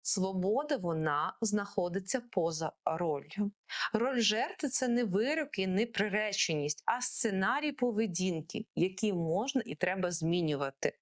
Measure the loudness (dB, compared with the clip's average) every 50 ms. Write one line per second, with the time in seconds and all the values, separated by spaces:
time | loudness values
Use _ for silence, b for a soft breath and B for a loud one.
0 | _ -2 0 0 0 0 0 0 0 2 2 2 2 0 -2 0 0 0 0 2
1 | 2 2 2 2 0 -2 -2 _ -2 0 0 0 0 0 0 0 0 0 -2 -4
2 | -4 -2 -4 -4 -4 0 0 2 2 2 0 -2 -4 -4 -4 _ _ 0 0 2
3 | 0 0 0 -2 -4 -8 -4 -2 -2 -2 -4 _ _ B B B B B 2 2
4 | 2 2 2 2 2 2 2 0 -2 -2 -4 -4 -4 -2 0 0 0 2 2 2
5 | 2 2 0 0 0 2 0 -2 -2 -4 -4 -2 0 2 2 2 0 0 0 -2
6 | 0 0 0 0 -2 -2 -2 -2 -2 0 0 0 0 -2 -4 -2 _ -2 -2 0
7 | -2 -2 -2 0 0 0 2 2 2 2 2 0 0 -2 -2 0 0 0 2 0
8 | 0 0 0 -2 0 0 0 -2 -4 -6 -8 -8 -8 _ _ 0 0 0 0 0
9 | 0 0 2 2 0 2 2 0 0 0 -2 -2 -2 -2 -4 -2 -2 -2 0 0
10 | -2 -2 -2 0 0 2 2 2 2 0 0 0 -2 -4 -4 _ -4 -4 -4 _